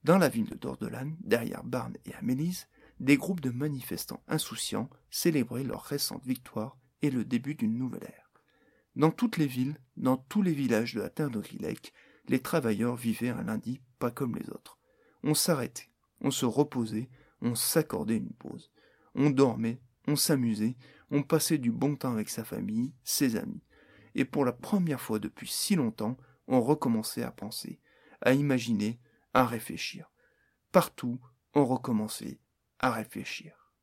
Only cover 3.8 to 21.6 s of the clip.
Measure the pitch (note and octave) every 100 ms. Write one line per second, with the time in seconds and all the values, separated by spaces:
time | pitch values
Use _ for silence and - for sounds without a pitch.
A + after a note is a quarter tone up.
3.8 | - E3+ - - - D#3 - - - D3+
4.8 | D3 - _ - F3 D3+ A#2 A#2+ C3+ -
5.8 | - C#3+ - - C3 B2+ - A2+ A2+ -
6.8 | _ _ D3 B2+ G#2+ A#2 C3+ D3+ A2 A#2
7.8 | B2+ - - - _ _ _ _ _ _
8.8 | _ - D3+ - A#3+ F3+ C#3+ B2+ C3 D3+
9.8 | _ - C3 C3 - G#3 F#3+ C#3+ C3 A2
10.8 | A2+ A2 - - D3 A2 - - - -
11.8 | - _ - _ - C3 - E3+ A#2+ G#2
12.8 | A#2+ B2 A#2+ A2 A#2+ A2+ - A2 - C3
13.8 | _ _ B2 A#2+ C3 A2 - - - -
14.8 | _ _ _ _ C#3+ D3+ - D3+ A#2+ -
15.8 | - _ _ _ - - B2+ A2+ C#3+ B2+
16.8 | A2 G#2+ B2+ - _ _ A#2+ A#2 - B2
17.8 | - F#2 G2 A2+ - - - - - _
18.8 | _ _ _ - D3 C3 C3+ A2+ A2+ A#2+
19.8 | _ _ - D3 - C#3+ A#2 G#2 A2 B2+
20.8 | - - _ C#3+ C#3 D#3 - D#3